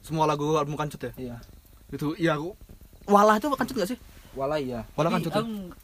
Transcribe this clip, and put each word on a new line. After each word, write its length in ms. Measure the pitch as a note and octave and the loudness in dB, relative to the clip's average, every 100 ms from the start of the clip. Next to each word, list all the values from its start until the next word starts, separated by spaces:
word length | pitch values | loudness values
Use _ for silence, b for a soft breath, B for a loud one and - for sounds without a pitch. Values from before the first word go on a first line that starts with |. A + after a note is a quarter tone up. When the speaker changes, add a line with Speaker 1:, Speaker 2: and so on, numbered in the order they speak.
Speaker 1:
Semua 240 | - D#3+ | -6 0
lagu 320 | D#3 D3 D3 D#3 | 2 2 2 2
album 220 | D3 D3 | 0 -2
Kancut 260 | D3 - | -6 -6
ya? 80 | B2 A#2+ | -10 -8
Speaker 2:
Iya. 160 | B2 A#2 - - - - - | -10 -10 -16 -20 -20 -20 -14
Speaker 1:
Itu, 240 | C#3 D3+ E3 | -6 -4 0
iya, 240 | E3 D3 | 0 0
aku. 160 | E3 - - - - - - | -4 -12 -18 -20 -20 -14 4
Walah 320 | G3+ G#3+ G#3+ | 8 8 6
itu 80 | D4 | 2
Kancut 220 | C#4 B3 A#3+ | -2 -2 -2
nggak 120 | F#3 | -4
sih? 40 | B3 - - - | -4 -12 -20 -16
Speaker 2:
Walah 240 | C3 C3+ D3+ | -6 -4 -2
iya. 240 | C3 A#2+ A2 - | -4 -6 -6 -2
Speaker 1:
Walah 160 | D3+ | 0
Speaker 3:
Tapi 80 | F3 | 0
Speaker 1:
Kancut 100 | D#3+ | 0
ya? 60 | G3+ | -2
Speaker 3:
aku 120 | A3+ G#3 F3+ - | -4 -8 -12 -16